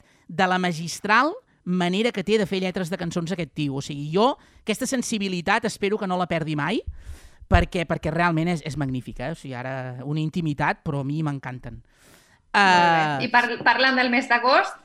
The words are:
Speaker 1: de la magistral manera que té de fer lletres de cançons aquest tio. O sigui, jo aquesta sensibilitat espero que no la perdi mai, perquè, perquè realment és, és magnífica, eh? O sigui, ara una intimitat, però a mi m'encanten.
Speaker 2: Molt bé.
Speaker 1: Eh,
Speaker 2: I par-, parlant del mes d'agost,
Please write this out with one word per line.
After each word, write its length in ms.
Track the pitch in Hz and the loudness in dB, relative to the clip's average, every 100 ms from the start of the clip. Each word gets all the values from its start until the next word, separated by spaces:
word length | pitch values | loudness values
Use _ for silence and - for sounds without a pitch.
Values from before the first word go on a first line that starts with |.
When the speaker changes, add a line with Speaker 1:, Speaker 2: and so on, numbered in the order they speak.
| _ _ - | _ _ -8
Speaker 1:
de 200 | 165 185 | 0 2
la 100 | 185 | 2
magistral 720 | 180 160 170 - 202 214 285 466 _ _ | 0 -2 -6 -4 2 4 4 -2 _ _
manera 480 | - 180 175 185 233 | -4 0 0 0 0
que 120 | 214 | -2
té 140 | 190 220 | 0 2
de 80 | 185 | 2
fer 140 | 190 | -2
lletres 280 | 185 190 170 | -4 -4 -6
de 80 | 185 | -6
cançons 340 | 170 175 165 | -4 -4 -4
aquest 220 | 180 160 | -6 -6
tio. 220 | - 147 135 | -4 -4 -4
O 60 | |
sigui, 280 | - 143 151 | -8 -8 -2
jo 260 | 175 247 - _ _ | 2 2 0 _ _
aquesta 240 | - 208 262 | -6 -4 -2
sensibilitat 800 | 254 - 220 196 180 170 220 220 | -4 -2 -2 -2 -2 0 0 0
espero 320 | - 202 214 | -2 -2 -2
que 100 | 196 | -2
no 100 | 180 | -2
la 100 | 175 | -2
perdi 280 | 165 156 151 | -2 -2 -2
mai, 260 | 147 254 - - - - - - - | -2 -4 -6 -12 -14 -16 -18 -14 2
perquè, 360 | 185 170 180 165 | 4 4 -2 -2
perquè 240 | - 160 | -4 -2
realment 340 | 160 175 160 170 | 0 2 2 0
és, 120 | 170 147 | -2 -4
és 120 | 135 | -6
magnífica, 500 | 135 127 117 110 127 | -4 -4 -8 -10 -10
eh? 40 | |
O 40 | 165 | -10
sigui, 180 | 139 120 | -12 -10
ara 440 | 131 135 127 127 131 | -8 -8 -10 -10 -6
una 140 | 156 | -2
intimitat, 600 | 156 180 160 139 151 208 - | -2 -2 -2 0 0 -2 -4
però 160 | 143 | -4
a 20 | 135 | -4
mi 140 | 151 | -4
m'encanten. 580 | 151 139 131 127 123 117 - _ _ - _ _ _ | -4 -6 -10 -14 -14 -16 -20 _ _ -20 _ _ _
Speaker 2:
Molt 60 | 208 | 4
bé. 460 | 196 180 175 165 156 143 | 6 8 6 6 2 0
Speaker 1:
Eh, 40 | - | 2
Speaker 2:
I 20 | |
par-, 300 | 240 240 226 | 2 2 2
parlant 320 | 247 233 262 254 | 2 4 4 2
del 140 | 254 | 2
mes 160 | 240 - | 0 2
d'agost, 520 | 240 240 311 403 - | 2 4 4 2 -4